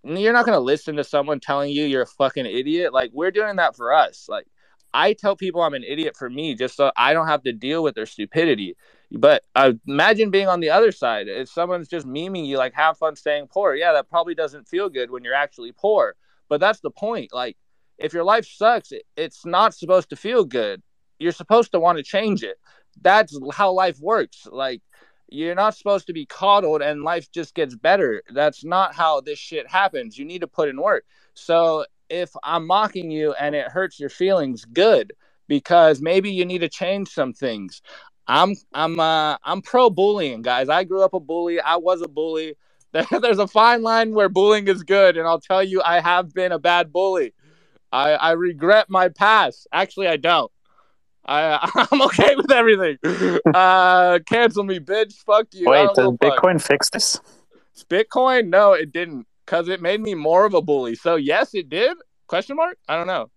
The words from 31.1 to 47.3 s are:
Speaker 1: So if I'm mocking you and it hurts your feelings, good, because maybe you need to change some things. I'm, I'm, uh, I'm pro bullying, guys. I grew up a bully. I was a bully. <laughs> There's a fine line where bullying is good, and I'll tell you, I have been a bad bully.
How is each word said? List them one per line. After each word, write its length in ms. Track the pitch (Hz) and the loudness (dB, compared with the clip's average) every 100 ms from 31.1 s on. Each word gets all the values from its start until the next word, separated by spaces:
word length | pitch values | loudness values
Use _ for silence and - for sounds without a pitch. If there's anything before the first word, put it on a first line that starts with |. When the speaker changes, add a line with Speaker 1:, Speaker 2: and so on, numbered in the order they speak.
| _ _ | _ _
Speaker 1:
So 500 | - - 165 165 156 - _ _ | -20 -2 2 2 0 -6 _ _
if 220 | 170 175 - | -10 -10 -10
I'm 220 | - 165 165 | -6 -6 0
mocking 440 | 196 214 196 170 | 0 0 -6 -8
you 240 | 156 151 | -4 -4
and 200 | 131 147 | -2 -4
it 140 | 147 117 | -4 -6
hurts 320 | 180 190 - | -6 -6 -8
your 80 | 143 | -14
feelings, 560 | - 185 190 139 117 | -4 0 0 -2 -8
good, 480 | 113 120 208 170 107 - _ _ _ | -6 2 4 4 0 -14 _ _ _
because 520 | 143 - 170 160 139 | -6 4 6 6 4
maybe 300 | 156 190 202 | 0 0 0
you 140 | 190 180 | -4 -4
need 140 | 180 | -4
to 80 | 165 | -6
change 400 | - 180 202 190 | -4 -4 -4 -6
some 240 | - 131 | -6 -6
things. 480 | - 131 107 95 - - - - _ - | -4 -8 -8 -12 -16 -20 -20 -20 _ 0
I'm, 280 | 135 185 202 _ | 2 2 0 _
I'm, 260 | 143 160 165 | -6 -4 -2
uh, 360 | 160 160 151 135 | 0 0 -2 -4
I'm 160 | - 185 | -6 -8
pro 300 | - 247 247 | -2 2 2
bullying, 500 | 175 202 208 151 113 | 2 0 0 -4 -6
guys. 260 | 120 123 135 | -2 -2 0
I 160 | 165 | -2
grew 180 | 185 190 | -2 0
up 120 | 190 | 0
a 60 | 185 | 0
bully. 400 | 143 170 170 170 | -6 -6 -4 -4
I 160 | 147 170 | -2 -2
was 240 | 175 180 | 0 -4
a 80 | 170 | -6
bully. 480 | 147 160 160 156 147 _ | -8 -6 -8 -10 -16 _
<laughs> 180 | _ _ | _ _
There's 460 | 160 220 349 240 196 | -6 -2 -2 0 0
a 80 | 202 | 0
fine 340 | 214 226 240 | 4 4 4
line 320 | 226 226 220 | 2 0 0
where 140 | 214 196 | 0 0
bullying 380 | 190 208 214 196 | 4 4 4 2
is 140 | 180 | -2
good, 360 | 165 196 190 165 | 0 4 4 4
and 80 | 165 | -2
I'll 140 | 165 | -2
tell 220 | - 190 | 0 0
you, 200 | 190 185 | 0 0
I 180 | 170 175 | 2 2
have 320 | 165 180 175 | 2 0 -2
been 200 | 180 185 | -4 -4
a 60 | 165 | 0
bad 320 | 165 175 170 | 2 2 0
bully. 420 | 156 190 185 123 | -2 -2 -2 -4